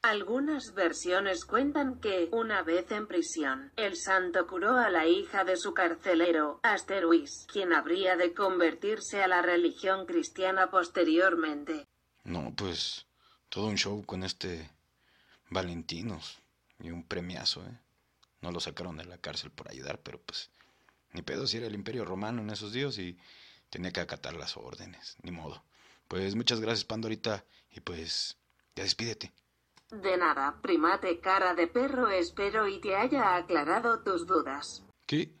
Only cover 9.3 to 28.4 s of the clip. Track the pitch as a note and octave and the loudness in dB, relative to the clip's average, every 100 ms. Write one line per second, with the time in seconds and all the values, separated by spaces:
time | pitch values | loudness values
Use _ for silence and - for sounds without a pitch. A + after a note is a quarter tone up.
9.3 | F3+ F3 F3 F3 - G3 F#3+ F3+ F3 - | 4 4 4 4 2 0 0 2 0 0
10.3 | - F#3 F#3+ F#3 F#3+ E3+ - D#3+ D#3+ F#3 | 0 0 4 4 4 2 2 4 6 6
11.3 | E3+ D#3+ D3 D3 D#3 C#3+ _ _ _ G2+ | 4 0 -4 -6 -8 -8 _ _ _ -8
12.3 | F2 C2 - G2+ D#2+ - - - _ _ | -6 -6 -4 -4 -4 -6 -8 -14 _ _
13.3 | _ _ - G#2+ G2+ G2 G#2 G2 F#2 F#2 | _ _ -4 -2 0 -2 -4 -6 -8 -6
14.3 | - F#2+ E2+ D#2 _ _ _ _ _ _ | -8 -8 -8 -10 _ _ _ _ _ _
15.3 | _ _ F#2 F2+ E2+ D#2+ E2+ A2 F2 - | _ _ -4 -4 -6 -8 -8 -8 -8 -12
16.3 | - _ _ _ _ D#2+ E2+ E2 F2+ F2 | -18 _ _ _ _ -14 -12 -8 -8 -8
17.3 | F2+ - - G2 A#2+ _ _ _ _ _ | -6 -4 -6 -10 -18 _ _ _ _ _
18.3 | _ F2 F2 - D2+ F2+ D#2 D2+ F2+ - | _ -10 -8 -8 -8 -10 -12 -14 -14 -10
19.3 | - D2 - - C2 C2+ - - - - | -10 -10 -14 -16 -14 -10 -10 -12 -18 -14
20.3 | - - _ _ _ _ _ _ F2+ - | -14 -14 _ _ _ _ _ _ -14 -8
21.3 | - B2+ A2+ A2+ G#2 G2+ B2 G2 F#2+ G#2+ | -6 -4 -4 -6 -8 -8 -6 -6 -4 -4
22.3 | A#2+ G#2+ G#2 G#2 A#2 C3+ A2 F2+ F2 - | -6 -6 -8 -8 -4 -4 -4 -8 -10 -18
23.3 | - - - _ - F2+ F2+ E2+ - - | -20 -20 -20 _ -8 -6 -4 -6 -6 -10
24.3 | C#2+ C#2+ - A1+ - F#2 F2+ - - - | -10 -10 -12 -12 -16 -18 -18 -20 -16 -12
25.3 | E2+ D#2 D2 _ _ - _ _ F2+ G2 | -12 -12 -14 _ _ -20 _ _ -4 -2
26.3 | G#2 A#2 A#2+ A2 A2+ - A2 A2+ G#2+ A#2 | 0 0 0 0 -2 -4 -6 -4 -4 -4
27.3 | G2+ - _ _ - - E2+ E2 - - | -4 -6 _ _ -16 -12 -10 -6 -6 -6
28.3 | - | -10